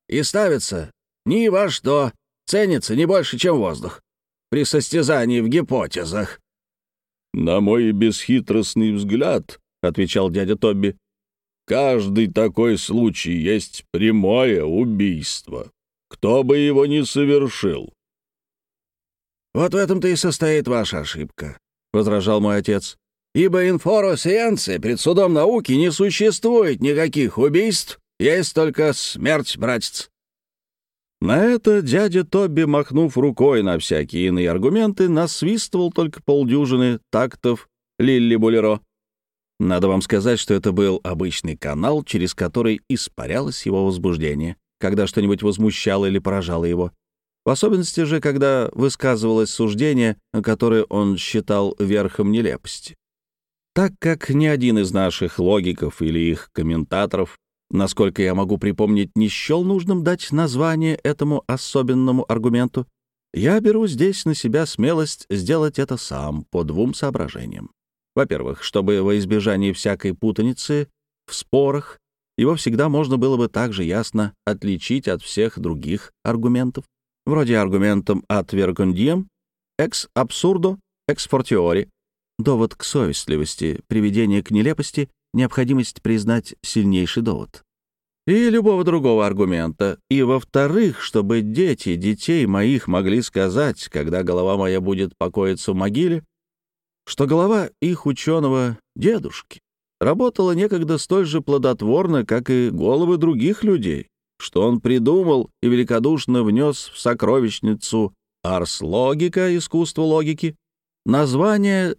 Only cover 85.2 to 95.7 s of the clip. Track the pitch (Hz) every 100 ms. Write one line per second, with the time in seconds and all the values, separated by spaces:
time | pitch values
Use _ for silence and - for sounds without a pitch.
85.2 | _ - 127 - 123 135 117 - 107 113
86.2 | 104 117 - - - 113 101 92 87 -
87.2 | 117 71 53 - _ _ _ _ _ _
88.2 | - 208 240 226 214 190 175 165 135 110
89.2 | 101 98 95 87 82 78 98 - - 139
90.2 | 127 127 - 135 143 185 208 120 - 110
91.2 | 101 117 107 117 185 131 - 87 98 104
92.2 | - 170 113 98 107 135 - 90 95 110
93.2 | 117 98 95 101 147 - - 80 76 90
94.2 | 87 90 92 98 95 92 92 95 95 -
95.2 | 87 104 95 90 -